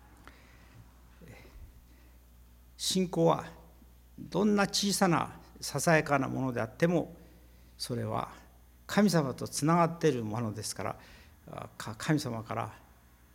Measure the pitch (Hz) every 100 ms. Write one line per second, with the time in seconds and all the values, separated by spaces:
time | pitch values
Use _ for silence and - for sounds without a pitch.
0 | - - - - - - - - - -
1 | - - - - - - - - - -
2 | - - - - - - - - - 185
3 | 180 165 165 147 - - - - - -
4 | - - - 170 208 208 196 - 196 180
5 | 190 151 - - - - - 143 175 156
6 | 151 143 127 127 131 120 113 - 175 175
7 | - - - - - - - - - 120
8 | 110 113 123 - - - - - - -
9 | 208 160 135 117 113 - 147 170 170 170
10 | 160 127 107 107 113 104 104 - 98 -
11 | - - - - - - - - - 110
12 | - 151 127 113 113 113 113 - - -
13 | _ _ _